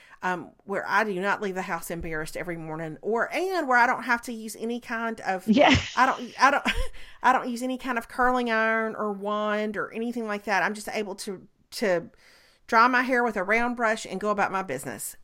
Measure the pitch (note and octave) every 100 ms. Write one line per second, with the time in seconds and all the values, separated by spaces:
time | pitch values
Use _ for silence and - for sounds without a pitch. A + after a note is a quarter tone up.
0 | - - F#3 F3 G2+ - - G3 - G3
1 | A3 F3+ G3 F3+ G3+ F#3 F#3 E3+ - E3+
2 | F3 D#3 D#3 - F3 E3 D#3+ D#3 D#3+ D3
3 | G3+ A#3 - C#4 F#4+ F4+ C#4 A#3+ B3 B3+
4 | B3 A#3 - A3 A3 - A3+ A#3+ - A3+
5 | A3+ A3 - F#3+ A3 A3 D4+ C4+ - -
6 | C4 - A#3+ - C#4 C#4+ A#3 - - -
7 | - - A#3+ C4 A#3+ A#3 B3+ B3+ C4 A#3
8 | - - B3 B3+ A#3+ A3 A3 A3+ A3 -
9 | G#3+ G3 G3+ G#3 G#3+ G#3 G#3+ G3 C#3 A3
10 | A#3+ A#3+ A3 G3+ A3 F#3+ F3 G#3+ - A3
11 | G#3 F#3+ - F3+ - _ _ - G#3 E3+
12 | - - _ - _ _ - A#3 B3 B3+
13 | B3+ B3 A#3+ G#3 F#3 A3+ A#3+ A#3+ A3 A3
14 | - F#3 G#3 G3+ - F#3+ F#3+ B2+ C3+ G#2
15 | - -